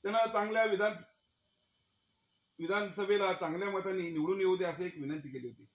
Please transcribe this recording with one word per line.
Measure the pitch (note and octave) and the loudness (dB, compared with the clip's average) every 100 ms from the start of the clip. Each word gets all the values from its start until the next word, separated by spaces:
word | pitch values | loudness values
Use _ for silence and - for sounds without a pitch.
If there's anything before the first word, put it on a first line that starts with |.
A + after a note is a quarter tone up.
त्यांना | G3 A3+ A3+ | 2 4 4
चांगल्या | A3 G#3+ A3 A3 | 2 2 4 4
विधान, | G3 G#3+ F#3 - - - - - - - - - - - - - - - - | 4 2 0 -12 -18 -18 -18 -18 -20 -20 -20 -20 -20 -20 -20 -18 -18 -18 -8
विधानसभेला | E3 G3+ G#3 F#3+ G3 G#3 F#3+ | -2 0 0 -2 2 4 4
चांगल्या | F3 E3 E3 G3 | 2 0 0 0
मताने | F#3+ F#3+ F#3+ E3+ | 0 0 -2 -2
निवडून | D#3+ D#3 G3 | 0 2 4
येऊ | F#3 F3+ | 4 4
दे | F3+ | 2
असं | D#3 | 0
एक | F3+ D#3+ | -4 -4
विनंती | C#3 D#3 C#3+ | -4 -4 -6
केली | C3 B2 | -8 -8
होती. | A2 B2 | -10 -18